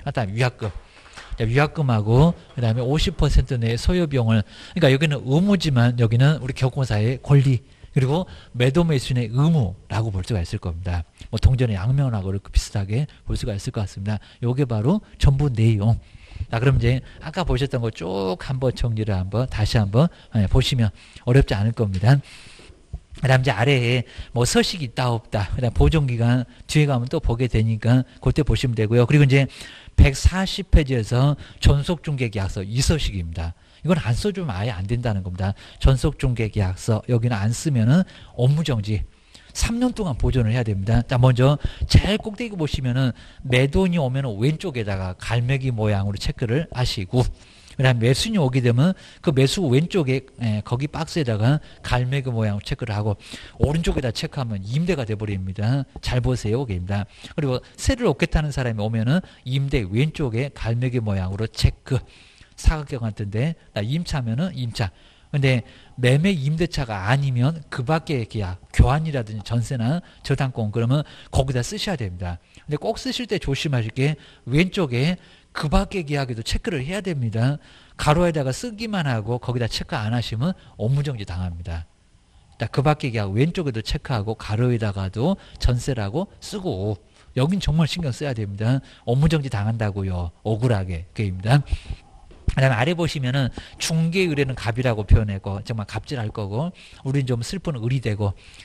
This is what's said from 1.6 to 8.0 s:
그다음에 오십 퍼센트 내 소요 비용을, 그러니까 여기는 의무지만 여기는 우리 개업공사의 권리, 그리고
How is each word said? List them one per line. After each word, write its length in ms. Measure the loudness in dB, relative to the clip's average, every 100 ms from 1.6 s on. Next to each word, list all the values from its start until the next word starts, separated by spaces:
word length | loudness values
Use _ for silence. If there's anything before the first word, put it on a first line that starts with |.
| 2 0 0 2 4 6 6 4 -8 -4
그다음에 240 | 0 0
오십 360 | 0 0 0 2
퍼센트 380 | 4 4 4
내 220 | 0 0 0
소요 320 | 2 2 2
비용을, 340 | 2 2 2 0 -8 -10
그러니까 180 | 2 4
여기는 300 | 4 2 0
의무지만 760 | 2 2 4 2 2 4 4 4
여기는 380 | 2 6 4 4
우리 140 | -2
개업공사의 680 | -2 -2 0 -2 0 0 -2
권리, 400 | 4 6 6 2 -2 -20 -4
그리고 320 | 0